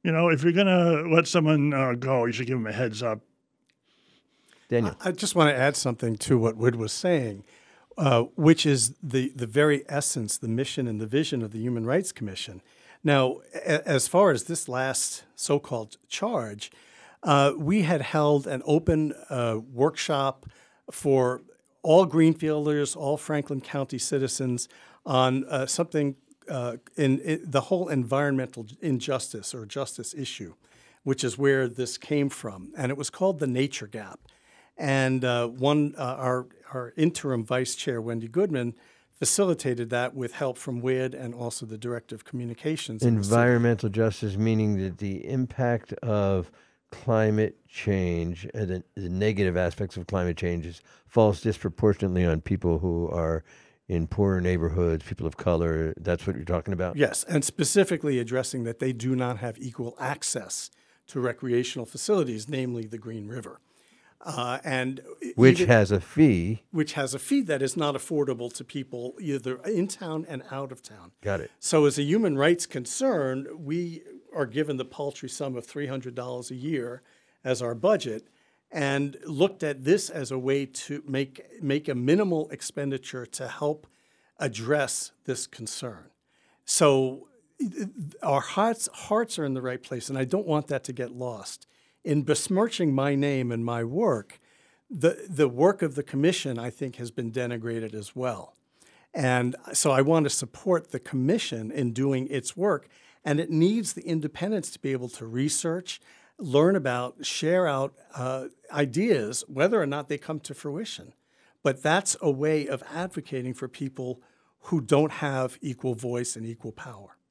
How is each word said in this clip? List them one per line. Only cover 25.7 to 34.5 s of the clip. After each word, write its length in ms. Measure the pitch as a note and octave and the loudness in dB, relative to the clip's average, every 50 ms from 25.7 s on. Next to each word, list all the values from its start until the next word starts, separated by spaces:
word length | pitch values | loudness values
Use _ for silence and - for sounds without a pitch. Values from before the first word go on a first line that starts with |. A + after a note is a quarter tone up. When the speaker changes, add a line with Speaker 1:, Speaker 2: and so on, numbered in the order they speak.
| - - E3+ - - D#3 D3 C#3+ C3+ _ _ _ - _ _ - | -2 -2 -2 0 0 0 0 0 -2 _ _ _ -20 _ _ -8
Speaker 3:
uh, 280 | D#3+ B2+ B2 B2 A#2 B2 _ - _ | -6 -4 -4 -4 -6 -8 _ -12 _
in, 220 | - D3 C3+ C3 C3+ | 2 4 4 4 2
in 220 | - E3 D#3 E3 - | 0 -4 -4 -4 -4
the 180 | E3+ C3+ C#3 | 0 0 0
whole 260 | - - G3 E3+ F3+ | 0 2 -2 -2 0
environmental 760 | - D3 C3+ A#2+ A2+ C3+ C#3 D3 C#3+ C#3 C3 B2+ B2 - A#2 A2+ G#2+ C3+ _ | 0 0 -2 0 0 0 2 2 2 0 -2 -4 -6 -10 -14 -14 -14 -14 _
injustice 720 | - D#3+ C3+ A#2 - C#3+ C3 B2 - - - A2 G2 - - | -2 -2 -2 -2 -2 -4 -4 -4 -4 -8 -12 -12 -12 -12 -12
or 120 | B2 A2 | -12 -12
justice 480 | G#2 - C#3 C#3 - - - A2+ - - | -10 -8 -8 -8 -6 -8 -12 -12 -12 -10
issue, 420 | D3+ C3+ - - - G#2+ E2 - _ _ _ _ _ _ _ _ _ _ | -10 -10 -10 -10 -12 -14 -14 -14 _ _ _ _ _ _ _ _ _ _
which 200 | C3+ C3+ C3+ - | -2 -2 0 0
is 140 | B2 G#2 | -4 -2
where 300 | B2 C#3+ C#3 C3+ C3+ C3 | 2 4 4 4 4 2
this 300 | B2 A#2 B2+ B2+ A#2+ - | 0 -2 -4 -6 -6 -6
came 320 | - - - D3+ D3 C#3+ C3+ | -12 -4 -2 0 2 2 0
from. 440 | - - - A2 G2 F#2+ F#2 - - | -2 -6 -10 -12 -12 -12 -16 -16 -8
And 120 | - C3 B2 | -4 -2 -2
it 60 | C#3 | -2
was 120 | C#3 C#3+ - | -4 -6 -8
called 300 | - - F#3 G3 F#3 D3 | -2 0 0 0 2 0
the 80 | D3+ | -2
Nature 400 | C3 B2 B2+ C#3 C#3 - - A2 | -2 2 0 0 0 -2 -8 -12
Gap. 320 | G2+ - A2 G#2 F#2+ - - _ _ _ _ _ _ | -10 -12 -12 -12 -14 -18 -20 _ _ _ _ _ _